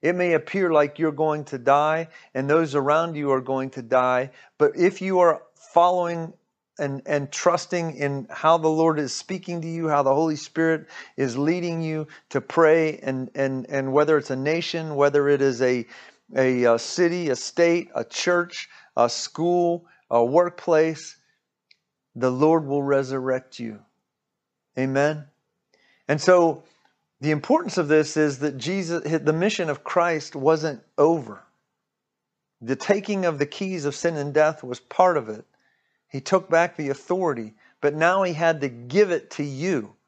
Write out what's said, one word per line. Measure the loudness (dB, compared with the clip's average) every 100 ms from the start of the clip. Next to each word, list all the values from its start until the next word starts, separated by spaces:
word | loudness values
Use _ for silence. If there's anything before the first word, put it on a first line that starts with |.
It | -2 0
may | 0
appear | 0 -2 -2 2
like | 2 2 0
you're | -4
going | 0 -2 -2 -6
to | -4
die | 2 4 2 -2 -6 -14 -10
and | -6 2
those | 2 2
around | -2 2 0 0 -4
you | -2
are | -2
going | -2 -6 -6
to | -10
die, | -2 0 2 0 -2 _ -20 _
but | 0 4
if | 0 0
you | -2 4
are | 4 2 -6 _ 0
following | 2 4 2 -2 -4 -8 -14 _ _ _ -8
and, | -6 -6 -4
and | -4 -4
trusting | 0 0 0 -4 -6 -4 -4
in | -4 -4 -8
how | -2 2 4
the | 2
Lord | 2 2 2
is | -4
speaking | -8 -10 -10 -8 -8
to | -6
you, | -6 0
how | 2
the | 2 2
Holy | 0 -2
Spirit | -8 -2 0 0 -4 -20 -18 -4
is | -4 -2
leading | -2 -2 -2 -4
you | -4 -6 -8 -14 _
to | -8
pray, | -4 4 6 6 2 -2
and, | -6 -6 -6 -4
and, | -4 -4 -6
and | -4 0
whether | 2 4 2
it's | 0
a | -4
nation, | -2 -2 -4 -8 -6 0
whether | 2 4 2
it | 2
is | 2 2
a, | 0 0 -4 -16 -20 _ _
a, | 0 2 4
a | 4 2
city, | 0 0 0 0 -2
a | -4
state, | -4 2 4 4 -2
a | -8 -8
church, | -4 0 0 -2 -10 -16 -20 _ 0
a | 0
school, | 0 -10 -4 0 2 0 -2 _ _ _
a | 0
workplace, | 4 2 2 -4 0 2 2 -2 -14 -20 _ _ _ _ _ _ _ _ _ -2
the | -2
Lord | 2 4 4 0
will | -4
resurrect | 0 0 0 -6 -4 -4 -6 -14
you. | -14 -14 _ _ _ _ _ _ _ _ _ -6
Amen? | -2 2 0 -2 -12 _ _ _ _ _ _ _ -4
And | 0
so | 6 6 6 0 _ _ _ _ _ _
the | -4
importance | -4 2 0 2 -4
of | 2
this | 2 2 0
is | 0 0
that | -6 -4
Jesus, | -6 -4 -4 -6
the | -2 -2 0
mission | 0 0 -2 -4
of | -6
Christ | -2 0 0 -2 -6
wasn't | -2 0 2 0 -8 _ 2
over. | 2 2 -4 -18 _ _ _ _ _ _ _ _ _ _ _ _
The | -8 -8
taking | 0 -2 0 -2 -2
of | -2
the | -6
keys | -6 -6 -4
of | -6 -4
sin | -4 -4
and | -2
death | 2 0 0
was | -12 -14
part | _ 2 2 2
of | -4
it. | -12 -14 _ _ _ _ _ _
He | -12
took | -2 -2 2
back | 2 2 -2
the | -6
authority, | -6 -4 -2 -2 -2 -8 _ _ _
but | -2
now | 2 2 2
he | 0
had | 0 0 0
to | -4
give | -6 -2 2 2
it | 2 -6
to | -8
you. | -8 -4 -4 -4 -6 _